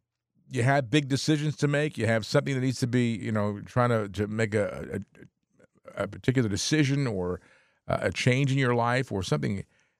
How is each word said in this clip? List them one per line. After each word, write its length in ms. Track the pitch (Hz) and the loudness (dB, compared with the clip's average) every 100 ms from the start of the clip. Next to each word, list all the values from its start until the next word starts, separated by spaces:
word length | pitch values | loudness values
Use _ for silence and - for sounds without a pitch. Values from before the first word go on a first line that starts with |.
| _ _ _ _ _ | _ _ _ _ _
you 140 | 131 | -2
have 260 | 120 139 120 | 2 2 2
big 180 | 151 139 | 0 0
decisions 480 | 135 - 156 151 139 | -2 0 0 0 0
to 100 | 143 | 0
make, 300 | 143 151 143 | 0 -2 -2
you 100 | 110 | 0
have 180 | 113 101 | 0 2
something 300 | 147 139 135 | 0 0 -2
that 60 | |
needs 180 | 127 123 | -2 -2
to 80 | 123 | 0
be, 280 | 123 120 113 | 2 2 0
you 160 | 113 | -2
know, 300 | 110 104 104 | -2 -2 -4
trying 280 | 101 - 120 | -4 0 2
to, 200 | 117 104 | 2 0
to 180 | 98 104 | -4 -4
make 280 | 107 113 104 | 0 0 2
a, 440 | 95 69 - 98 98 - - _ _ _ - _ - - | 0 -4 -8 -8 -8 -18 -20 _ _ _ -20 _ -18 -8
a, 80 | |
a 40 | 101 | -8
particular 420 | 98 - 131 113 | -4 0 2 2
decision 560 | 98 - 156 139 139 135 | 0 0 2 2 2 -2
or, 340 | 101 90 90 - _ _ _ - | -2 -4 -6 -10 _ _ _ -2
uh, 120 | 85 | 0
a 100 | - | 0
change 400 | - - 123 143 | 0 2 4 2
in 60 | 135 | 2
your 160 | 131 | 2
life 380 | 120 117 123 131 | 2 2 0 -2
or 100 | 101 | -4
something, 420 | 92 - 131 98 - _ _ _ | -2 -2 -2 -4 -8 _ _ _